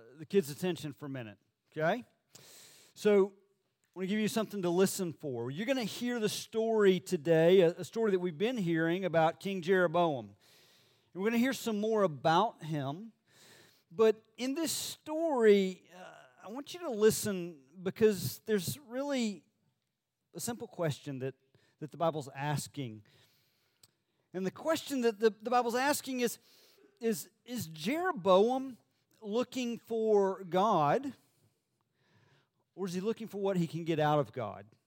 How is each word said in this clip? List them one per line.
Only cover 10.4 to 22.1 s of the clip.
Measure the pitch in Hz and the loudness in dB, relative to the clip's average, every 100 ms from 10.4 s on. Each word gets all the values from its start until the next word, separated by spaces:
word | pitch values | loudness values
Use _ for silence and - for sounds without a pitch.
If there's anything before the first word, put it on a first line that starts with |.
| _ _ _ _ _ _ _ | _ _ _ _ _ _ _
And | 175 | -4
we're | 202 | -2
gonna | 233 | 2
hear | 254 | 0
some | 240 233 208 | -2 -4 -2
more | 214 220 | 0 2
about | 196 143 160 165 220 - | 2 2 2 4 2 -4
him. | 156 156 135 156 226 _ _ _ - - - _ _ | -6 -4 -4 -8 -14 _ _ _ -20 -20 -20 _ _
But | 165 220 220 _ _ | 2 2 2 _ _
in | 247 | -6
this | 277 311 | -4 -4
story, | - - - - 311 330 269 220 202 185 180 _ | -4 -8 -12 -8 -4 -2 4 8 8 4 -4 _
uh, | - 165 160 - _ 185 | -20 -20 -20 -20 _ -16
I | |
want | 240 294 | -14 -14
you | 349 | -12
to | 339 | -8
listen | 220 214 - 208 190 175 156 131 175 | 4 4 4 -2 -4 -6 -12 _ -10
because | 185 - 220 190 131 - - | -8 2 2 2 -6 -8 -2
there's | 214 160 - 262 | -2 -2 -10 -10
really | 247 285 277 226 180 _ _ _ _ _ _ _ _ _ 170 | -8 -4 -2 -2 -6 _ _ _ _ _ _ _ _ _ -12
a | |
simple | - 240 226 | -10 -10 -12
question | - 165 131 143 135 | -4 -4 -4 -8 -8
that, | 131 - _ _ _ _ | -8 -10 _ _ _ _
that | 156 | -16
the | 147 | -2
Bible's | 165 | -2